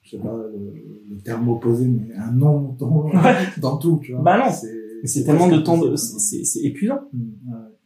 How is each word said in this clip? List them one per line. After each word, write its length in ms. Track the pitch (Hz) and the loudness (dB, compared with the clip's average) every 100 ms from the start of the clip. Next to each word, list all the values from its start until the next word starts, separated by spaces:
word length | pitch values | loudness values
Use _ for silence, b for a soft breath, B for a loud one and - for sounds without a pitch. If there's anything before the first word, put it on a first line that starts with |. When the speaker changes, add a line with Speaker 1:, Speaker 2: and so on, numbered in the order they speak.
Speaker 1:
je 80 | _ | _
sais 60 | 107 | -12
pas, 140 | 107 113 | -8 -8
le, 380 | 110 104 101 - - 104 104 | -10 -12 -12 -14 -18 -20 -16
le 80 | 101 | -14
terme 280 | 123 113 120 | -8 -2 0
opposé, 380 | 113 120 117 127 | 0 0 2 2
mais 260 | 117 107 95 | 0 -2 -8
un 160 | 113 | -2
non-mouton, 760 | 127 147 143 135 - - 156 151 | 4 4 4 0 -6 0 0 4
Speaker 2:
Ouais. 260 | 175 247 - 185 | 4 6 4 0
Speaker 1:
<laughs> 120 | - | -4
dans 200 | 131 147 | -4 0
tout, 220 | 170 147 | 2 0
tu 100 | - | 0
vois. 80 | 127 | 0
Speaker 2:
Bah 160 | 160 202 | 4 4
non. 140 | 262 | 2
Speaker 1:
C'est, 160 | - 110 113 - - | -2 -8 -12 -14 -10
Speaker 2:
Mais 60 | 127 | -6
c'est 120 | 135 | -2
Speaker 1:
c'est 40 | 127 | 2
Speaker 2:
tellement 220 | 156 180 | 4 6
de 60 | |
Speaker 1:
presque 120 | 160 - | 4 4
Speaker 2:
temps 120 | 165 | 2
de, 80 | 139 | 2
Speaker 1:
impossible, 320 | 143 - - | 0 -4 -4
Speaker 2:
c'est, 180 | - - | -4 -4
Speaker 1:
ouais. 60 | |
Speaker 2:
c'est, 160 | - 170 | -4 -2
c'est 60 | 143 | -4
épuisant. 320 | - 208 277 - | -2 -2 -2 -6
Speaker 1:
Mm, 380 | 123 113 104 123 | -8 -8 -10 -14
ouais. 40 | 113 110 _ | -14 -14 _